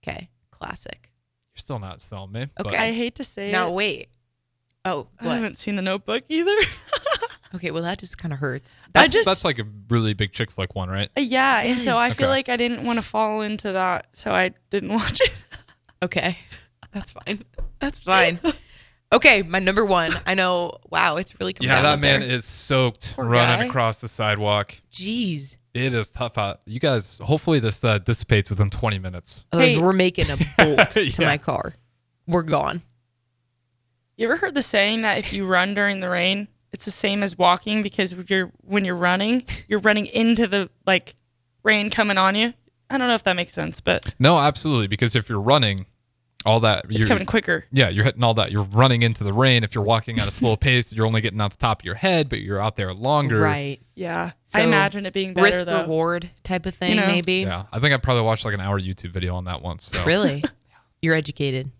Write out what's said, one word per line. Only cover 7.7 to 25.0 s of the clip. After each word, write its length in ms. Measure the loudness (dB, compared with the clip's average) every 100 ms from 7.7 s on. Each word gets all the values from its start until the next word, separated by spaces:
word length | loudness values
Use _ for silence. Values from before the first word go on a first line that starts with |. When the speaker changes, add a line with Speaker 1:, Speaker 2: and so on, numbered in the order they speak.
Speaker 1:
well, 140 | -6
that 160 | -6 -8
just 180 | -10 -12
kinda 160 | -10
hurts. 460 | -6 -6 -8 -12 -20 0 4
Speaker 3:
I 60 |
Speaker 2:
That's, 100 | 4
Speaker 3:
just 140 | 4 2
Speaker 2:
that's, 180 | 0
like, 160 | 0 -4
a 40 | -8 -12 -2
really 240 | 0 0
big 200 | -2 -4
chick 180 | -4 -8
flick 240 | -4 -6
one, 140 | -4 -4
right? 200 | -4 -4 -4
Speaker 3:
Uh, 40 |
yeah, 400 | -2 2 2 2
and 200 | 0 -2
so 160 | 0 0
I 120 | 0
Speaker 1:
Yes. 80 | 0
Speaker 3:
feel 100 | 0
Speaker 2:
Okay. 60 |
Speaker 3:
like 160 | 0 -2
I 80 | -2
didn't 260 | -2 -2
wanna 160 | -2 -4
fall 420 | -2 -2 -2 -2
into 280 | -4 -6 -4
that, 380 | -2 -2 -2 -6
so 200 | -12 -2
I 180 | 0 0 -4 _
didn't 180 | -6 -2
<laughs> 40 |
watch 280 | -4 -2 -6
it. 120 | -8 -12 -20 -20 _ _ _ _
Speaker 1:
Okay. 340 | -4 -2 -4 -6 -14 -20 _ _ -16
That's 220 | -14 -14
fine. 320 | -16 -12 -12 -12 -10 -10 -6
That's 220 | -8 -8
fine. 400 | 0 4 4 2
Speaker 3:
<laughs> 60 | -4 -4 _ -20 -20 _ _
Speaker 1:
Okay, 300 | 6 8 6
my 180 | 2 0
number 240 | 2 2
one. 280 | 4 2 2 -2 -2
I 80 |
know, 440 | 0 2 0 -2 -8 -4
wow, 280 | 2 2 0
it's 200 | -6 -6
really 140 | -8
coming 160 | -4 2
Speaker 2:
Yeah, 80 | 4
Speaker 1:
down 60 |
Speaker 2:
that 80 | 4
Speaker 1:
out 80 | 4
Speaker 2:
man 200 | 4 2
Speaker 1:
there. 80 | 2
Speaker 2:
is 140 | -2
soaked 680 | -4 -6 0 2 0 -2 -12
Speaker 1:
Poor 120 | -6 2
Speaker 2:
running 340 | 4 4 2
Speaker 1:
guy. 60 | 0
Speaker 2:
across 340 | 0 0 -2
the 80 | -8
sidewalk. 680 | -4 -2 0 2 0 -2 -10 _
Speaker 1:
Jeez. 640 | -12